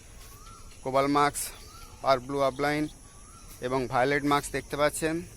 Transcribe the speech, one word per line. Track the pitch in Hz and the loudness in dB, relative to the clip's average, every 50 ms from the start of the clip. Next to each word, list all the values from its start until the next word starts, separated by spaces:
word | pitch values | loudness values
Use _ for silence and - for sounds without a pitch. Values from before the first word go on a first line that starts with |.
| - - - - - - - - - - - - - - - - - | -20 -20 -20 -20 -20 -18 -20 -20 -20 -20 -20 -18 -18 -20 -18 -10 -6
কোবাল | 135 131 139 135 | 0 2 4 4
মাস্ক, | 143 143 143 147 143 - - - - - - - - - - - - - - - | 4 4 4 4 4 2 0 -6 -8 -10 -14 -18 -18 -18 -18 -18 -18 -16 -2 2
পার | 131 135 127 | 2 2 2
ব্লু | 123 131 143 139 | 2 -2 0 2
আপলাইন | 139 135 127 131 143 147 147 151 151 151 - - - - - - - - - - - - - - | 2 2 2 2 0 0 0 0 -2 -4 -6 -10 -20 -20 -20 -20 -20 -20 -20 -20 -20 -18 -12 -8
এবং | 123 127 127 135 127 | -4 -2 -2 -2 0
ভায়োলেট | 113 131 123 123 139 143 143 139 | 0 2 2 4 4 2 2 2
মাস্ক | 147 143 143 - - - | 2 2 2 0 -2 -4
দেখতে | 135 131 - - | -6 -6 -6 -2
পাচ্ছেন। | 139 147 147 - - 160 156 160 170 180 - - | 0 2 2 2 0 -2 -2 -2 -4 -6 -10 -10